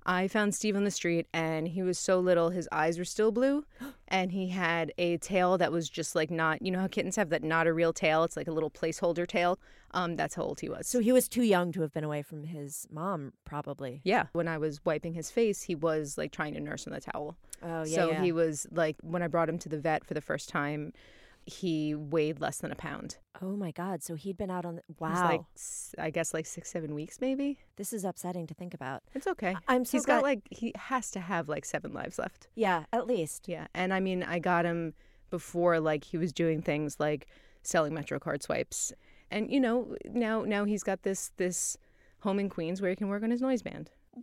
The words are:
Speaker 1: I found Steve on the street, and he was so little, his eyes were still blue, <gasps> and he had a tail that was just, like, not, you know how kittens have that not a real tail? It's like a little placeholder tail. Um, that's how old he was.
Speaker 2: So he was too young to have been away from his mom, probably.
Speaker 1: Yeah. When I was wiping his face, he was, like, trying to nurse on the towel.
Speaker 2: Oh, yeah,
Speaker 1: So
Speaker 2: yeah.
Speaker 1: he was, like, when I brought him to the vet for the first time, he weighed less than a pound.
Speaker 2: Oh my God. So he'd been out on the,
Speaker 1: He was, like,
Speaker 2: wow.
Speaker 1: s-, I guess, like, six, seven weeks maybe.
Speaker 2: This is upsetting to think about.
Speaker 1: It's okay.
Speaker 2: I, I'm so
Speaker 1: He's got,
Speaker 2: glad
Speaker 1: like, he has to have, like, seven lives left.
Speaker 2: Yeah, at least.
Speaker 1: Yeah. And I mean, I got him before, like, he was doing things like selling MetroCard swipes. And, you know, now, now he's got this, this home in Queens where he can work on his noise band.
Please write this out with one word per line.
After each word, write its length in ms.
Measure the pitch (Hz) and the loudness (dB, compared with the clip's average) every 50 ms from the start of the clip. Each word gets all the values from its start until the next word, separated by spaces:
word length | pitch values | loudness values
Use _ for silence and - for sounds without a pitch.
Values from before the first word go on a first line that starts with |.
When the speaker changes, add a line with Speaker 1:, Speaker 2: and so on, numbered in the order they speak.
| - | -2
Speaker 1:
I 240 | - 180 180 190 | 0 2 2 2
found 280 | 190 - 214 208 202 - | 2 2 2 2 2 2
Steve 200 | - - 208 190 | 0 0 0 2
on 80 | 202 202 | 2 2
the 60 | 202 | 0
street, 380 | 185 - - 170 170 165 - - | 0 0 0 2 2 2 0 0
and 360 | - 165 160 160 160 160 160 | -2 -2 0 0 0 0 -2
he 160 | 170 165 190 185 | -2 -2 -2 0
was 160 | 185 175 - | 0 0 0
so 200 | - - 185 185 | 2 2 4 4
little, 300 | 180 180 180 170 170 170 | 6 6 6 6 6 4
his 180 | 180 175 160 - | 2 -2 -4 -2
eyes 260 | - 156 156 165 165 | 0 2 2 2 2
were 80 | 170 180 | 0 -4
still 260 | - - - 214 220 | -4 0 2 2 4
blue, 340 | 202 240 262 277 285 294 294 - - - | 4 4 4 4 4 2 -2 -6 -12 -14
<gasps> 280 | 247 285 - - - | -14 -14 -14 -16 -6
and 240 | - 190 190 185 185 | -2 0 0 2 0
he 160 | 180 196 185 | 0 -2 -2
had 440 | 185 180 190 180 165 170 165 165 - - | -2 0 0 2 2 2 2 0 0 0
a 200 | - 175 170 170 | 0 2 2 2
tail 420 | 165 - - 196 180 180 180 190 170 | 0 0 0 2 4 6 6 6 6
that 120 | 175 139 | 4 4
was 160 | 165 170 160 - | 2 2 -2 -2
just, 260 | - 170 - - - | -4 -6 -4 -2 0
like, 160 | 170 156 156 | 0 0 0
not, 280 | 175 165 160 160 156 - - | 2 2 2 2 2 2 0
you 80 | 190 | 0
know 80 | 180 185 | 0 0
how 80 | 190 | 0
kittens 300 | 185 - 208 - 185 - | 0 0 0 -2 0 2
have 120 | 220 196 151 | 0 2 2
that 140 | 165 151 139 | 2 0 2
not 240 | 156 160 165 160 | 2 4 4 4
a 60 | 170 160 | 4 4
real 200 | 165 170 165 165 | 4 4 2 4
tail? 300 | - 190 156 156 160 165 | 4 4 4 6 6 4
It's 120 | 165 - | 2 0
like 120 | - 165 | -4 -6
a 40 | 165 | -4
little 200 | 160 160 160 147 | -2 -2 -2 -2
placeholder 560 | - - 170 165 160 - 190 175 160 170 175 | -2 -2 -2 -2 0 0 0 0 2 2 0
tail. 320 | - - 180 175 175 185 - - - - - - - | 0 2 2 4 2 2 0 -4 -14 -20 -20 -12 -6
Um, 240 | - 180 180 175 170 | -2 -2 0 0 0
that's 180 | - 156 151 - | -2 -2 -2 -2
how 80 | - | -4
old 180 | - - - - | -4 -4 -4 -6
he 100 | - - | -6 -6
was. 180 | - - - | -6 -6 -4
Speaker 2:
So 140 | - - 247 | 0 2 4
he 100 | 208 240 | 6 8
was 160 | 254 254 247 | 8 8 6
too 160 | - - 240 247 | 4 4 4 6
young 280 | 220 190 175 180 175 165 | 6 6 6 4 2 0
to 80 | 185 | -2
have 120 | 160 143 - | -2 -2 -2
been 100 | 160 156 | -2 -2
away 200 | 151 147 147 143 | -2 -2 -4 -6
from 220 | - 165 151 147 | -6 -10 -12 -10
his 420 | 160 170 147 143 139 - - - - | -10 -10 -10 -10 -10 -10 -12 -12 -10
mom, 440 | - 156 170 196 190 156 139 123 - _ - | -8 -6 -4 -4 -4 -4 -6 -8 -12 _ -12
probably. 560 | - 147 147 147 143 139 - 143 127 123 147 - | -8 -8 -6 -6 -6 -6 -6 -6 -8 -8 -4 0
Speaker 1:
Yeah. 220 | 185 214 - 160 - - | 2 4 4 2 0 0
When 140 | 170 165 | -2 0
I 100 | 165 160 | 0 0
was 260 | 156 156 156 147 - - | -2 -2 -2 -2 -2 0
wiping 280 | 175 151 151 - 170 165 | 0 0 0 0 -4 -6
his 160 | 170 156 - | -6 -6 -4
face, 320 | - 240 233 214 196 - | 0 2 2 2 2 0
he 140 | - - 175 | -2 -4 -2
was, 420 | 143 156 165 156 156 151 143 - | 0 2 2 2 0 -2 -4 -4
like, 140 | 156 156 156 | -6 -6 -6
trying 240 | - 180 151 151 156 | -4 -6 -6 -4 -4
to 40 | 160 | -6
nurse 280 | 147 147 156 - - | -6 -6 -6 -8 -8
on 60 | - - | -8 -10
the 80 | - | -8
towel. 360 | - - - - 147 151 165 - - - - - | -8 -6 -6 -6 -6 -8 -10 -14 -18 -20 -16 -12
Speaker 2:
Oh, 220 | - 170 165 160 160 | -8 -6 -4 -4 -2
yeah, 120 | 156 160 | 0 2
Speaker 1:
So 160 | 190 175 160 | 2 4 4
Speaker 2:
yeah. 120 | 160 - 185 | 2 2 2
Speaker 1:
he 80 | 175 | 2
was, 340 | 165 165 165 160 151 143 - - | 4 4 2 2 2 -2 -6 -4
like, 240 | 160 170 160 156 - - - | 0 0 0 0 0 -4 -6
when 180 | 165 170 175 | -4 -2 -2
I 60 | 175 | 0
brought 220 | 165 170 170 165 156 | 0 2 2 2 2
him 100 | 160 170 | 0 -2
to 100 | - 156 | -4 -6
the 80 | 156 151 | -4 -2
vet 240 | 139 160 156 - - | 0 0 0 0 0
for 120 | - 151 | -4 -6
the 60 | 151 | -4
first 280 | - - 151 143 - - | -2 -2 -4 -4 -4 -4
time, 440 | - 156 143 147 151 151 151 156 - - - - - - - - - _ - | -2 -2 0 0 -2 -4 -6 -8 -10 -14 -20 -20 -20 -20 -20 -20 -20 _ -18
he 520 | - - - 190 175 160 156 151 151 151 | -18 -10 -4 -2 0 0 0 0 0 -2
weighed 440 | 151 151 143 165 160 151 151 160 147 | -4 -4 0 0 2 2 2 0 -2
less 200 | 156 147 - - | -4 -4 -4 -4
than 120 | - 151 | -6 -8
a 40 | 147 | -8
pound. 420 | - - 151 143 - - - - - _ _ - - | -8 -8 -8 -8 -8 -10 -12 -14 -16 _ _ -14 -10
Speaker 2:
Oh 140 | 185 190 202 | -8 -6 -4
my 160 | 202 196 165 | -4 -4 -4
God. 320 | - - 175 196 185 151 - | -4 -6 -6 -4 -4 -6 -6
So 100 | - 165 | -8 -8
he'd 240 | 151 - 196 185 | -8 -6 -6 -6
been 140 | - 208 185 | -4 -4 -4
out 120 | 185 180 175 | -4 -4 -4
on 120 | 175 165 | -6 -8
the, 80 | 170 - | -10 -12
Speaker 1:
He 60 | - 156 - | -14 -10 -6
was, 200 | 160 160 170 180 | -4 -2 2 2
like, 200 | 180 170 170 165 | 4 4 2 2
Speaker 2:
wow. 80 | 160 - - | 0 -6 -16
Speaker 1:
s-, 400 | - - - - - - - - | -16 -14 -12 -12 -12 -12 -12 -8
I 140 | - - 160 | -6 -4 -2
guess, 240 | 151 170 160 - - | 0 0 0 0 -2
like, 100 | 160 160 | -4 -4
six, 240 | - - 175 - - | -6 -10 -12 -10 -8
seven 240 | - 170 160 147 151 | -6 -6 -4 -4 -6
weeks 260 | 147 156 - - - | -6 -6 -8 -6 -4
maybe. 380 | 254 262 269 277 277 285 269 - - _ _ | -2 0 0 0 0 -2 -4 -6 -10 _ _
Speaker 2:
This 160 | - 202 - 233 | -12 -8 -6 -6
is 120 | 208 185 | -4 -4
upsetting 400 | 185 - - - 180 180 180 165 | -4 -4 -4 -6 -6 -6 -6 -6
to 80 | 151 156 | -8 -10
think 220 | - 180 175 - | -10 -12 -12 -10
about. 260 | - 131 131 135 - - - - | -8 -8 -8 -8 -8 -10 -10 -10
Speaker 1:
It's 100 | 269 - | -6 -4
okay. 300 | 392 359 - 220 180 190 185 - | -4 -2 -2 -2 -2 -2 -2 0
Speaker 2:
I, 60 | - 254 | 2 2
I'm 80 | 254 247 | 2 2
so 140 | - - | 2 0
Speaker 1:
He's 80 | 240 - | 0 4
got, 160 | 277 - 302 | 4 4 4
Speaker 2:
glad 80 | 269 285 | 4 2
Speaker 1:
like, 100 | 269 202 - - | 2 0 -4 -8
he 200 | - - 226 226 - | -10 -8 -6 -6 -6
has 340 | 202 - - 269 247 - - | -8 -6 -4 -2 -2 -2 -4
to 80 | - 190 | -6 -6
have, 300 | 175 175 196 170 160 147 | -4 -2 -2 -2 -2 -2
like, 160 | 151 156 - | -4 -6 -4
seven 280 | - - 147 - - - | -4 -6 -6 -6 -6 -8
lives 260 | - - 170 - - | -8 -8 -6 -6 -6
left. 280 | - - - - - - - | -6 -6 -8 -12 -20 -8 -2
Speaker 2:
Yeah, 300 | 226 214 190 180 160 156 - 226 | 0 2 2 2 2 0 -2 -2
at 140 | 240 254 | 0 0
least. 400 | 233 254 185 160 143 - - - | 2 0 0 0 -2 -6 -10 -8
Speaker 1:
Yeah. 180 | 180 170 156 160 - - | -8 -8 -8 -8 -6 -4
And 180 | 165 185 185 | -2 0 2
I 80 | 190 185 | 2 2
mean, 220 | 190 185 185 180 | 2 0 0 -2
I 160 | - - 170 | -2 -2 -2
got 280 | 175 151 185 180 170 170 | 0 2 4 4 4 4
him 280 | 175 170 170 165 156 - - - - - - - - | 2 0 0 -2 -4 -6 -10 -18 -20 -20 -20 -12 -8
before, 480 | 185 170 - - - 175 175 175 170 165 | -8 -6 -6 -4 0 4 6 6 6 6
like, 240 | 156 156 156 - - | 4 2 2 0 -2
he 140 | - - | -4 -2
was 140 | 160 180 165 | 0 0 0
doing 300 | - - 170 160 160 151 | 2 2 2 2 2 2
things 380 | - 175 147 151 151 147 - - | 2 0 0 2 0 -2 0 0
like 280 | 151 151 151 147 - - - - - - - - - | 0 2 0 0 -4 -10 -20 -20 -20 -20 -20 -12 -4
selling 300 | - - 170 156 147 160 | 0 2 2 2 2 0
MetroCard 500 | 175 - - 139 139 - 156 143 143 - | -4 -4 -4 -4 -4 -2 -4 -4 -4 -2
swipes. 500 | - - 120 - - - - - - - - _ - - - - - | -2 0 0 -2 -2 -4 -6 -4 -6 -6 -10 _ -20 -20 -20 -12 -6
And, 180 | - 214 226 - | -4 -4 -2 2
you 100 | 269 277 | 2 4
know, 360 | 254 220 233 254 226 - - - - | 4 4 2 2 0 -2 -6 -10 -8
now, 380 | - 208 240 233 214 220 220 - | -4 -2 0 2 2 2 0 2
now 220 | 208 208 202 208 | 2 2 2 2
he's 180 | 208 214 196 - | 2 0 0 0
got 180 | 202 190 - | 0 -2 0
this, 300 | - 196 196 - - - - | 0 -2 -2 -2 -4 -6 -2
this 380 | - 180 180 175 - - - - - _ _ _ _ _ _ - _ | -2 0 0 0 -2 -2 -4 -4 -8 _ _ _ _ _ _ -12 _
home 180 | - 208 190 202 | -2 0 0 0
in 100 | 202 190 | 0 -2
Queens 320 | - 180 165 165 185 190 196 | -2 -4 -4 -2 -2 0 0
where 80 | 180 | 0
he 40 | 190 | 0
can 120 | - 214 | 0 -2
work 160 | 196 202 208 220 | -2 -2 0 0
on 80 | 226 | 0
his 100 | 240 240 | 0 2
noise 220 | 262 262 262 214 - | 2 2 0 0 -2
band. 260 | - - - 160 - _ _ _ _ - 247 | -4 -10 -10 -12 -16 _ _ _ _ -18 -14